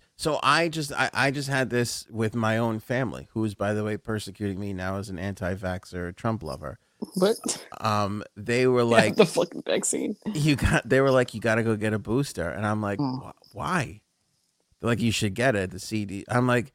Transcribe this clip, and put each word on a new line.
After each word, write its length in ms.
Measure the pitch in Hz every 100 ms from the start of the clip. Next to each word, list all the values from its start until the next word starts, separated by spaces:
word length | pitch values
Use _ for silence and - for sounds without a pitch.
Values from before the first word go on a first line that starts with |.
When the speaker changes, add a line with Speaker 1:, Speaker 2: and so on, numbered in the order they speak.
| _ -
Speaker 1:
So 240 | 156 143
I 240 | 131 151 170
just, 220 | 156 143
I, 160 | - 127
I 200 | - 135
just 180 | 135 139
had 220 | 139 120
this 340 | 120 120 - -
with 240 | 110 110 117
my 220 | 110 110
own 220 | 117 110
family, 480 | - 127 117 65 -
who 120 | 110
is, 120 | 110 95
by 180 | 101
the 100 | 107
way, 140 | 107 104
persecuting 600 | - 107 101 92 101 95
me 140 | 104
now 240 | 92 92 98
as 120 | 98
an 80 | 90
anti-vaxxer 1000 | 98 92 90 95 92 90 - 90 87 92
Trump 280 | 113 110
lover. 340 | 76 67 69 - _ - - -
Speaker 2:
What? 220 | 190 - - - - -
Speaker 1:
Um, 420 | 110 104 101 104 - -
they 320 | 104 120 127
were 160 | 123
Speaker 2:
<laughs> 60 | 117
Yeah, 0 | 117
Speaker 1:
like, 180 | 202 -
Speaker 2:
the 100 | 185
fucking 380 | - - - -
vaccine. 520 | - - - - 208 - 180
Speaker 1:
"You 200 | 151 139
got," 320 | - 156 120
they 140 | 131
were 80 | 135
like, 220 | 131 123
"You 60 | 107
gotta 220 | 110 110
go 120 | 113 107
get 180 | 107
a 60 | 107
booster." 480 | 101 123 139 - 82
And 160 | 82 104
I'm 160 | 107
like, 180 | 104 101
Speaker 2:
Hmm. 180 | 135 131
Speaker 1:
"Wh-, 360 | - - _ -
why?" 460 | 147 180 120 104 _ _ _ _ _ _ _ _
They're 100 | 117
like, 120 | 107
"You 100 | 113
should 220 | - 110
get 220 | 95 131 104
it. 160 | 92
The 80 | 92
C 260 | - 110 101
D." 200 | 98 -
I'm 160 | 120 127
like, 280 | 123 90